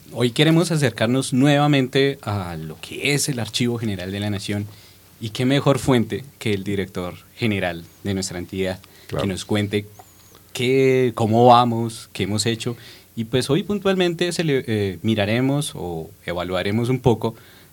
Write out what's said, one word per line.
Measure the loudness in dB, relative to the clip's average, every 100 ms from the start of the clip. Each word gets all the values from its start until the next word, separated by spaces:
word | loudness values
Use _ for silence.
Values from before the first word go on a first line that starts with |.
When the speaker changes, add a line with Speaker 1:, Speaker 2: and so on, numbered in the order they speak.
| -12
Speaker 1:
hoy | -2 -2
queremos | 2 4 4 2
acercarnos | 0 0 0 0 0 0
nuevamente | 2 4 4 4 2 2 2 0 -2
a | -6 -4 -4 -8
lo | -10 -12
que | -14 -6 -2
es | -2 -2
el | -4
Archivo | -4 -2 -2 -2
General | -4 -4 -6
de | -4
la | -4
Nación | -4 -4 -6 -6 -12 -20 -20 -20 -12
y | -10
qué | -2 0
mejor | 2 2 2
fuente | 4 2 2 -4 -10 -8
que | -4
el | -4
director | -2 -4 -4 -6 -10 -12 -18
general | -4 -2 0 -2 -6 -12 -10
de | -6
nuestra | -4 -4 -8
entidad, | -8 -4 -4 -6 -12 -20 -10
Speaker 2:
Claro. | -4
Speaker 1:
que | -4
nos | -4 -2
cuente | -2 0 -4 -6 -18 -20 -20 -20 -20 -16
qué, | -4 0 4 4 4 2
cómo | 0 2 6 8
vamos, | 8 6 0 -4 -8 -14
qué | -6
hemos | -2 -2
hecho. | -2 -2 -6 -8 -16 -20 -14 -10
Y |
pues | -2 -2 2
hoy | -2
puntualmente | 0 -2 0 0 0 0 -4
se | -2
le, | 0 0 0
eh, | 0 -2 -2
miraremos | 0 0 2 2 2 0 -4
o | -8 -8 -8 -10 -12
evaluaremos | -8 -6 -4 -2 0 0 0
un | 2
poco | 2 2 0 -6 -20 -20 -20